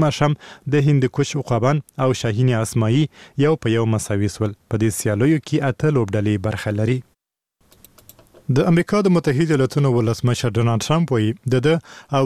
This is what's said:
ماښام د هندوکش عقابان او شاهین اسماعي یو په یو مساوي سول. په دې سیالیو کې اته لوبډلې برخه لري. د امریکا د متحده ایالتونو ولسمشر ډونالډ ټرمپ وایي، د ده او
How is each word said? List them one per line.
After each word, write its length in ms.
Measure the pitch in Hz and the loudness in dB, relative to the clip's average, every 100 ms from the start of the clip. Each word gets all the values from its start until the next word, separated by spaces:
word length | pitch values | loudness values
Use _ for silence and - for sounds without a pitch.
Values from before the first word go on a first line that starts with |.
ماښام 340 | 156 - 147 147 - - - 147 | 0 0 0 -2 -8 -14 -2 2
د 120 | 143 | 4
هندوکش 460 | 143 127 - 143 147 | 2 2 -2 -4 -4
عقابان 420 | - 117 123 151 - - 131 | -2 0 2 0 -4 -4 -2
او 40 | 120 | 0
شاهین 340 | 117 104 127 113 | -2 0 0 0
اسماعي 420 | 113 120 110 131 151 - - - 147 | -2 0 0 2 0 -6 -10 -2 0
یو 100 | 160 117 | 0 0
په 120 | 113 | 0
یو 120 | 113 110 | 0 -2
مساوي 360 | - 101 101 - | -2 -2 -2 -2
سول. 200 | 107 101 - | -6 -6 -6
په 60 | 110 | -2
دې 80 | 110 - | 0 0
سیالیو 440 | 110 104 131 156 - | -2 0 2 0 -2
کې 120 | 147 139 | -2 -2
اته 260 | - 151 139 | 0 0 0
لوبډلې 480 | 104 104 104 104 104 | 0 -2 0 0 -2
برخه 300 | 101 110 104 | -4 -4 -2
لري. 240 | 110 127 - _ _ _ _ _ _ _ - _ - - _ - - 131 | -2 -2 -6 _ _ _ _ _ _ _ -20 _ -20 -20 _ -10 -2 0
د 100 | 175 | 2
امریکا 300 | 170 170 208 196 | 2 2 0 2
د 80 | 175 | 2
متحده 380 | 156 131 160 | 0 0 2
ایالتونو 360 | 147 131 147 139 120 | 2 0 0 0 2
ولسمشر 580 | 113 113 123 120 120 | 0 0 0 0 -2
ډونالډ 320 | 104 117 113 - | 0 0 0 0
ټرمپ 260 | 156 165 | 0 0
وایي، 200 | 120 107 - 123 | 0 0 -2 -2
د 60 | 127 139 | 0 2
ده 80 | 160 - - - | 0 -4 -20 -4
او 40 | 139 | -2